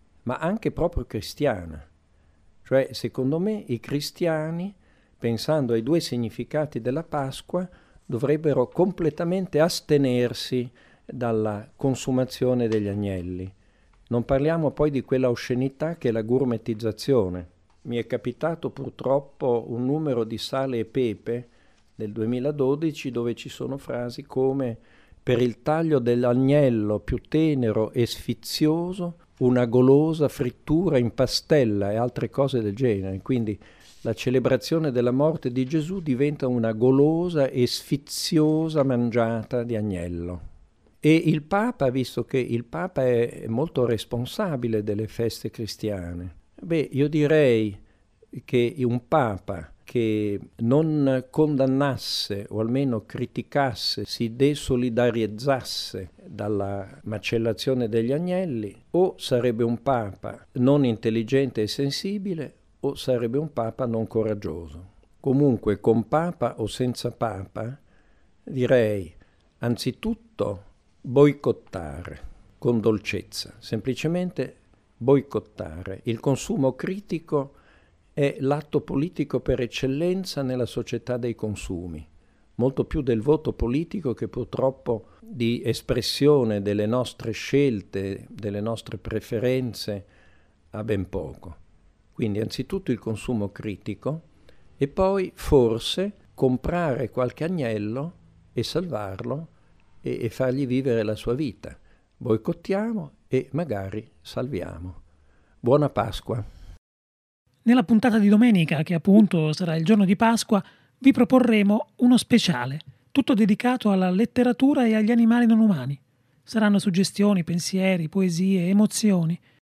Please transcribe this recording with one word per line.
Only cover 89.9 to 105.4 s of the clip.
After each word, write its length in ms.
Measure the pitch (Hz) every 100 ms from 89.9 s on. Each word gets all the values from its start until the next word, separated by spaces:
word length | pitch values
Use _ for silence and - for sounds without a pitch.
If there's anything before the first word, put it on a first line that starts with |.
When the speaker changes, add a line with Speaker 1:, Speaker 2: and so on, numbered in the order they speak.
| 101 - _ _ _ _ _ _
Speaker 1:
ha 140 | 107
ben 240 | 107 101 87
poco. 480 | 98 76 - 82 - - _ _ _ _
Quindi 260 | - 113 101
anzitutto 540 | - - - 196 190
il 80 | 113
consumo 500 | - 107 - 117 101
critico 720 | - 110 95 - 101 127 160 - _ - - - -
e 100 | 139
poi 460 | 165 190 196 185
forse 800 | - - 143 117 113 - - 196 - -
comprare 760 | - 135 127 - 175 165 120 120
qualche 320 | - 123 -
agnello 720 | 160 180 120 107 104 123 160 - - _ _
e 100 | -
salvarlo 840 | 113 156 180 110 101 95 117 143 165 _ _ _ _ -
e, 200 | 131 123
e 100 | 117
fargli 380 | - 131 131 131
vivere 340 | 127 135 113
la 140 | 107 104
sua 180 | 113
vita. 420 | 127 147 - - - _ _ _ _
Boicottiamo 920 | 110 110 - - - 196 220 220 156 - _
e 220 | 131 131
magari 580 | 147 165 101 98 107 113 _
salviamo. 800 | - 123 123 98 - 82 90 - - _ _ _